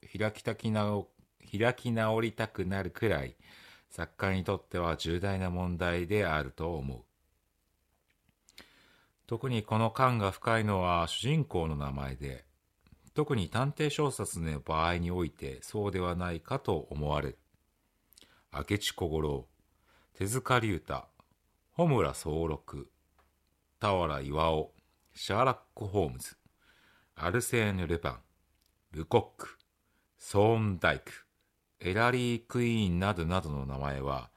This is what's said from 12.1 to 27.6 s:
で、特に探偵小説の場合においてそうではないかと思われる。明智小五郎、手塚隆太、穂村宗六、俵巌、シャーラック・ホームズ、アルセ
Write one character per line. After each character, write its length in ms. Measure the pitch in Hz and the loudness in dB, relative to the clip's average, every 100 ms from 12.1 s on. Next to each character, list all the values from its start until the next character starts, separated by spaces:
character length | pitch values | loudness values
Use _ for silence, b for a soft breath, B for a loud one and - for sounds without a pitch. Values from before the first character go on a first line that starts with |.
| 65 | -6
で、 280 | 69 65 - _ _ _ _ - - | -8 -10 -16 _ _ _ _ -20 -10
特 240 | - 147 131 | -4 -2 0
に 120 | 87 | 0
探 220 | 110 139 | 0 -2
偵 180 | - 151 | 0 -2
小 220 | 147 147 | 0 0
説 300 | - 101 87 | 0 -6 -4
の 180 | 80 73 | -4 -4
場 280 | - 80 82 | -2 2 2
合 100 | 87 | 2
に 120 | 85 | 0
お 140 | 90 | 0
い 80 | 82 | -2
て 320 | - 135 65 | -4 -10 -10
そ 240 | - 107 101 | -8 -4 -2
う 40 | |
で 100 | 92 | 0
は 140 | 90 87 | -2 -2
な 180 | 90 | -4
い 80 | 85 | -6
か 180 | - 135 | -6 -6
と 160 | - 85 | -2 -2
思 340 | - 73 73 | -2 -4 0
わ 120 | 73 | 0
れ 80 | 71 | -2
る。 100 | - _ _ _ _ _ _ _ B B B B | -8 _ _ _ _ _ _ _ B B B B
明 240 | 69 73 101 | -8 -2 -2
智 160 | - | -2
小 140 | - 87 | -4 -2
五 140 | 78 | 0
郎、 260 | 76 69 - _ _ b b b b | 0 -2 -6 _ _ b b b b
手 140 | - 98 | -6 -4
塚 280 | 127 127 127 | -2 2 2
隆 180 | 110 | 2
太、 340 | 82 - 69 - _ _ _ _ _ _ | -2 -4 -8 -8 _ _ _ _ _ _
穂 160 | - 170 | 0 2
村 260 | 127 76 | 4 2
宗 320 | 65 80 76 82 | 0 -4 -2 0
六、 460 | 76 - 71 65 _ _ _ _ _ _ _ _ - | -4 -8 -14 -14 _ _ _ _ _ _ _ _ -4
俵 260 | 107 95 82 | 2 2 2
巌、 640 | 71 69 73 82 78 78 - _ _ _ - | -2 -2 2 4 2 0 -8 _ _ _ -12
シ 180 | - | -2
ャ 80 | 98 | 2
ー 20 | |
ラ 120 | 131 123 | 2 0
ッ 20 | _ - | _ -10
ク・ 120 | 104 | -2
ホ 180 | 101 78 | 0 0
ー 40 | |
ム 80 | 64 | -2
ズ、 160 | - - _ _ b b b b b - | -12 -16 _ _ b b b b b -6
ア 160 | 85 | 0
ル 100 | 113 | 0
セ 220 | 120 120 | 0 2